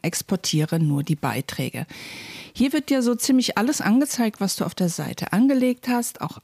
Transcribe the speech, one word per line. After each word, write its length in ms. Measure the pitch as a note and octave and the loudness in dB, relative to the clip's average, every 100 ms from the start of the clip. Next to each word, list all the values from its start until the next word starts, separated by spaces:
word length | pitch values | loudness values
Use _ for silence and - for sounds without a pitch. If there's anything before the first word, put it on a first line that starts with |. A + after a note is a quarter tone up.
exportiere 760 | F3 - - F#3 - D#3 D#3 E3 | -4 -4 -4 -4 0 0 0 2
nur 240 | D3+ C#3+ | 2 2
die 140 | D3 D3+ | 0 -2
Beiträge. 680 | C3+ A#2 - - B2+ - - - - - - - - | -2 -4 -6 -6 -6 -6 -10 -12 -16 -16 -16 -16 -8
Hier 180 | - C4+ | 0 2
wird 180 | D4+ - | 2 2
dir 120 | C4+ | 2
so 120 | A#3+ | 2
ziemlich 440 | A#3 - C4 - - | 2 4 4 4 0
alles 220 | A#3+ D4+ | 0 0
angezeigt, 600 | F#3+ B3 D4 - A3 - | 2 4 2 0 0 0
was 160 | G3 - | -2 -2
du 80 | |
auf 100 | F3+ | -4
der 140 | - F3+ | 0 -2
Seite 440 | D#3+ C#3+ - - | -2 -6 -6 -2
angelegt 560 | F#3+ C4+ C4 B3+ B3 B3 | 2 4 4 2 0 -2
hast, 320 | A#3+ A#3 - | -2 -2 -6
auch 180 | - - | -10 -10